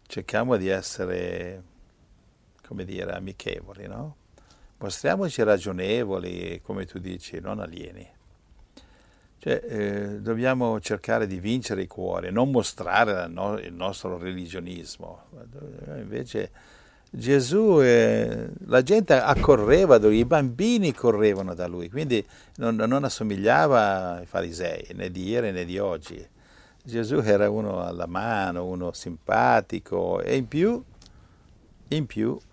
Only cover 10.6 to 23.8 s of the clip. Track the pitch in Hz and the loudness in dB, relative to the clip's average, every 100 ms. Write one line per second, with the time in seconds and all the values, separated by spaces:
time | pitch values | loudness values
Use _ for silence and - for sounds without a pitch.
10.6 | 120 110 - 104 - 113 104 92 101 123 | 0 -2 -4 -6 -2 0 0 -4 -4 -4
11.6 | 113 95 92 - 92 90 90 104 135 127 | -2 -6 -6 -6 -6 -6 -4 0 2 2
12.6 | 98 - 87 98 107 95 85 87 101 104 | 0 -6 0 2 4 2 -4 -6 -6 -6
13.6 | 90 87 95 98 92 87 90 92 85 90 | -8 -8 -8 -6 -8 -6 -8 -8 -10 -10
14.6 | 87 87 76 - 85 90 - - 113 - | -10 -12 -14 -16 -16 -18 -20 -20 -20 -16
15.6 | - - - 143 101 117 123 107 95 - | -16 -16 -14 -12 -8 -8 -6 -6 -6 -10
16.6 | - - - _ _ 123 117 139 123 196 | -20 -20 -20 _ _ -6 2 2 4 4
17.6 | 220 160 127 117 113 110 117 113 113 - | 6 6 8 8 6 4 0 -4 -8 -12
18.6 | - 127 127 220 185 131 117 - - 127 | 2 4 6 4 6 4 6 4 6 6
19.6 | 104 160 185 117 107 110 123 156 131 120 | 8 6 8 8 10 6 4 4 2 0
20.6 | 220 240 175 - 120 104 107 98 95 87 | 2 2 2 2 2 4 4 4 -2 -6
21.6 | 87 87 85 127 151 113 - - - - | -6 -6 -8 -6 -2 -2 -2 -14 -20 -6
22.6 | 117 110 113 139 135 - 110 98 104 143 | -2 0 0 0 -2 -4 -4 0 4 4
23.6 | 156 123 | 6 4